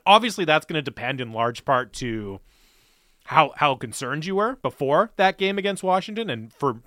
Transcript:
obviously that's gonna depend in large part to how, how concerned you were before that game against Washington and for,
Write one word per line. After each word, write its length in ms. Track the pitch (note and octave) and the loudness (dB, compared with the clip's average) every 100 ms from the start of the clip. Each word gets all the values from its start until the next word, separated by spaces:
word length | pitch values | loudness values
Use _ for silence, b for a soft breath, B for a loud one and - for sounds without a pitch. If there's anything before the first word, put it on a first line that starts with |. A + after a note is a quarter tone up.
| F#3 | 6
obviously 400 | G#3+ A#3+ G#3 D#3+ | 6 6 -2 2
that's 200 | D#3 - | 2 2
gonna 160 | D#3+ | -4
depend 380 | C3 - A#2+ C3+ | -4 -6 -6 -6
in 140 | A#2 | -4
large 320 | A2+ A#2 A#2 - | -2 -2 -2 0
part 260 | B2+ B2+ - | 0 0 -6
to 440 | B2+ A2 G2+ F#2+ - _ _ _ _ _ _ _ - | -6 -6 -8 -12 -16 _ _ _ _ _ _ _ 0
how, 260 | D3 C#3+ - | 2 2 2
how 180 | D3 B2+ | 0 0
concerned 500 | A#2+ - B2+ C#3+ E3 | -6 -8 -6 -6 -4
you 100 | F#3+ | -2
were 200 | A3 C4+ | -2 -2
before 500 | C3 - C3+ D#3 A3+ - | -6 -4 0 2 2 2
that 200 | F#3+ F#3 | 2 2
game 200 | G3 G3 | -2 -2
against 260 | G3 F#3+ | -4 -2
Washington 460 | F#3 F#3 G3+ G#3+ G#3+ | 0 0 -2 -6 -6
and 240 | A#2 A2+ | -6 -8
for, 260 | - C#3+ A2+ | -4 -2 -2